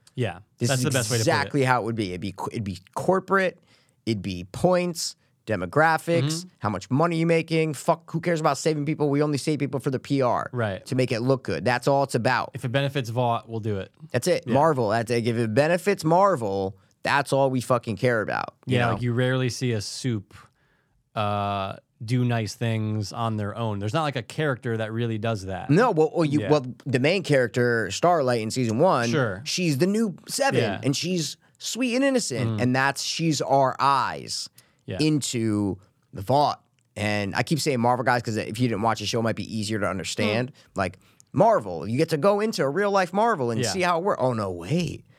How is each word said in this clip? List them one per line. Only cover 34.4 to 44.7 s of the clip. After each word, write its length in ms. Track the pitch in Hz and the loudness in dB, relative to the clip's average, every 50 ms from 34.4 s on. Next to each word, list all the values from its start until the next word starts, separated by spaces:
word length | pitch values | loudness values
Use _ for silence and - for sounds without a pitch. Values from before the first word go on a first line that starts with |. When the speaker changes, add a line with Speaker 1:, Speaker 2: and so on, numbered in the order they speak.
| - - _ - _ _ _ _ _ | -10 -10 _ -20 _ _ _ _ _
Speaker 1:
Yeah. 120 | - - 95 | -8 -2 0
Speaker 2:
into 800 | 147 156 156 147 - - - 120 113 110 104 104 104 98 92 95 - _ _ _ _ _ - | 2 2 2 2 0 -2 -4 -2 0 0 0 0 0 0 -2 -4 -8 _ _ _ _ _ -14
the 80 | - | -12
Vought. 400 | 98 - 127 143 147 120 - - _ _ _ _ _ _ - - | -2 0 2 2 2 2 0 -4 _ _ _ _ _ _ -8 -4
And 360 | 107 107 104 104 101 98 - | -2 -2 0 0 -2 -2 -2
I 80 | 95 123 | -2 0
keep 160 | - 170 139 | 0 0 -2
saying 200 | - 160 135 120 | 0 0 0 2
Marvel 240 | 117 120 123 120 123 | 2 2 0 0 0
guys 160 | 123 123 123 | 0 0 0
'cause 140 | 117 - 107 | 0 -2 -4
if 240 | 107 - - 110 120 | -4 -4 -4 -2 -2
you 80 | 127 123 | 0 0
didn't 140 | 113 95 110 | 0 0 0
watch 160 | 117 110 - | 0 0 -2
the 60 | 107 | -4
show, 140 | 95 - 117 | -4 -2 0
it 40 | 113 | 0
might 120 | 113 104 107 | 0 -2 -4
be 200 | 101 - 101 113 | -6 -8 -6 -6
easier 220 | 104 101 110 104 | -4 -4 -4 -2
to 80 | 98 87 | -2 -2
understand. 640 | 92 95 80 - - - 104 104 104 117 127 139 | -2 -4 -6 -6 -4 -2 -2 0 0 -2 -2 -4
Speaker 1:
Mm. 40 | - _ - _ - 95 | -8 _ -20 _ -6 -4
Speaker 2:
Like, 220 | 95 92 90 - _ _ _ _ _ _ | -4 -4 -4 -10 _ _ _ _ _ _
Marvel, 560 | - 135 190 233 214 175 110 98 87 80 71 101 | 2 4 4 4 4 2 0 -4 -8 -8 -6 -4
you 100 | 113 131 | 0 -2
get 120 | 160 160 | 0 0
to 80 | 160 147 | 0 0
go 220 | 139 202 208 202 | 2 2 2 2
into 200 | 214 226 214 - 151 | 0 -2 -2 -2 -2
a 60 | 135 | -2
real 220 | 143 185 208 202 | 0 -2 -2 0
life 220 | 196 196 185 170 - | 2 0 0 0 0
Marvel 380 | 202 220 233 220 156 127 117 | 0 2 2 2 0 0 -2
and 100 | 113 117 | -2 -2
Speaker 1:
Yeah. 80 | 123 107 | -2 -2
Speaker 2:
see 100 | - 190 | -2 0
how 160 | 175 175 180 165 | 0 0 0 0
it 60 | 180 | 0
works. 180 | 202 - - | -2 -2 0
Oh, 120 | 127 131 120 | 0 0 0
no, 180 | 110 104 95 | 0 -2 -4
wait. 540 | 90 85 85 92 | -6 -8 -6 -2